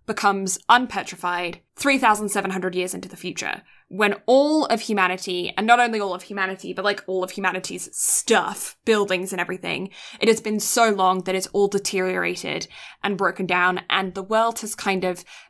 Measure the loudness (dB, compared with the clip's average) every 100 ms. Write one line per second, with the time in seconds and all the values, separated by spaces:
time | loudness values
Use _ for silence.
0 | -8 0 2 2 0 -2 4 4 4 -6
1 | -8 -6 -4 -4 -4 -8 _ -4 0 4
2 | 4 4 2 -2 -2 -2 -2 -2 -4 -6
3 | -12 -12 -10 -8 -8 -8 -12 _ _ 0
4 | 0 0 4 4 6 4 2 0 0 0
5 | 2 0 -4 -4 -4 -2 4 4 4 0
6 | -2 -4 -6 -4 -4 -4 -8 -4 -2 -2
7 | -2 -4 -4 -2 -2 -2 -6 -10 -10 -4
8 | -2 0 2 2 2 -4 -8 -6 0 2
9 | 2 -2 -4 -4 -4 -6 -6 -6 -6 -12
10 | -20 0 4 4 2 -2 0 4 4 4
11 | 4 2 0 -2 -2 2 2 2 -2 -2
12 | -2 -2 -2 -4 -6 -6 -8 -14 -20 -8
13 | -6 -2 -2 -2 -2 2 2 0 0 -2
14 | -2 -6 -2 2 2 0 -6 -6 -2 0
15 | -2 -4 -10 -20 -10